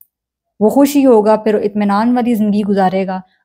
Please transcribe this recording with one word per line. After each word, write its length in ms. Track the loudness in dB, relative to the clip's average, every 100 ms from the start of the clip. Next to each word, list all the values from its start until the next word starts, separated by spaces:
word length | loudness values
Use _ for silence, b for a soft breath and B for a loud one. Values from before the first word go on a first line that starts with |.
| _ _ _ _ _ -2
वो 80 | 0
खुशी 320 | 2 2 2
होगा, 340 | 4 4 2 0
फिर 200 | 0 -2
इत्मीनान 600 | -2 -2 -2 0 0 0
वाली 200 | -2 -2
ज़िंदगी 260 | 0 -2
गुजारेगा। 600 | -2 0 0 -2 -6 -8 -14 _